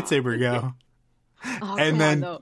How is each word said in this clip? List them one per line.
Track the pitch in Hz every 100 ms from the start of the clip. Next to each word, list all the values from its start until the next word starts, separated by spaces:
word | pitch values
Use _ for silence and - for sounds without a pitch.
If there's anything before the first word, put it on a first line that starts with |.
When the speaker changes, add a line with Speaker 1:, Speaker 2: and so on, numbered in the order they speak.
Speaker 1:
lightsaber | 180 143 123 117
go?" | 123 123 127 -
Speaker 2:
<laughs> | _ _ _ _ _ _ 254 240
Oh, | 104 101
Speaker 1:
And | 156
Speaker 2:
come | 156
Speaker 1:
then, | 151
Speaker 2:
on, | 151
though. | 139 160